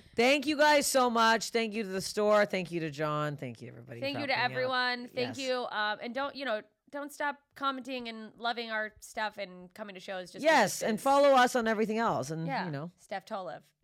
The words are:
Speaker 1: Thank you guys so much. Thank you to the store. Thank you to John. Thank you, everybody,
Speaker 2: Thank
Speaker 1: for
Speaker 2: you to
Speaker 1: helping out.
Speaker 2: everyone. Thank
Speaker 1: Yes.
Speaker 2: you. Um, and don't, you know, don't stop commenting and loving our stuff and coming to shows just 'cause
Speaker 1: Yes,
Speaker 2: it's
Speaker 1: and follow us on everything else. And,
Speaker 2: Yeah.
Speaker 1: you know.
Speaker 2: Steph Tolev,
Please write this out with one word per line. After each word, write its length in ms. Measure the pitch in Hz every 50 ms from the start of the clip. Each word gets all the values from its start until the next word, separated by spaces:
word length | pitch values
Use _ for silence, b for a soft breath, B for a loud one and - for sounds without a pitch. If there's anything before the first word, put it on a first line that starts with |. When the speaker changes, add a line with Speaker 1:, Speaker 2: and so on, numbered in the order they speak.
| B B B
Speaker 1:
Thank 300 | - 233 254 277 294 247
you 100 | 294 311
guys 300 | 262 302 302 302 285 -
so 220 | - - 269 247 240
much. 400 | 226 226 226 226 226 226 - -
Thank 240 | - 233 226 220 202
you 80 | 220 214
to 40 | 185
the 120 | 190 190
store. 440 | - - - 214 208 208 214 208 208
Thank 280 | 208 - 185 180 - 170
you 80 | 170
to 100 | 160 156
John. 460 | 143 139 156 151 151 151 151 147 147
Thank 260 | 139 139 123 117 - 123
you, 60 | 120
everybody, 320 | 123 123 120 127 123 117
Speaker 2:
Thank 160 | 262 277 285
Speaker 1:
for 40 | 277 294
Speaker 2:
you 40 |
to 60 | 262 254
Speaker 1:
helping 240 | 226 240 247 262
out. 20 | 262 254
Speaker 2:
everyone. 460 | 254 262 254 247 247 247 240 247 247 -
Thank 220 | 262 247 247 247
Speaker 1:
Yes. 20 | 269
Speaker 2:
you. 280 | 269 254 254 254 240 -
Um, 280 | - 208 214 208 214 - -
and 100 | 240 226
don't, 200 | 269 277 285 -
you 100 | 262 277
know, 160 | 254 214 214 - _ _ _ _ _
don't 220 | - 285 285 285 285
stop 240 | - 302 285 277 - _ _ _
commenting 540 | - 277 277 269 262 233 262 269 247 240 233
and 240 | 226 220 220 208 - -
loving 320 | 226 233 240 233 233 226
our 220 | 220 214 214 214 208 _
stuff 380 | - - - 233 214 208 202 202
and 340 | 202 185 180 180 180 175 _
coming 200 | - 214 202 190
to 60 | 185
shows 300 | 180 - 196 185 185 175 -
just 20 |
'cause 80 | - 247
Speaker 1:
Yes, 300 | 311 320 269 208 175 -
Speaker 2:
it's 80 | - -
Speaker 1:
and 180 | 208 220 170
follow 300 | - 269 277 285 285 285
us 240 | 269 254 247 247 -
on 120 | 254 226 226
everything 300 | 220 202 226 190 220 220
else. 320 | 233 214 165 123 131 139
And, 160 | 160 160 165
Speaker 2:
Yeah. 180 | 165 269 233 190
Speaker 1:
you 60 | 180
know. 200 | 147 139 151 175 - _
Speaker 2:
Steph 280 | - _ 208 190 190
Tolev, 360 | - 220 196 185 165 143 - - _ _ _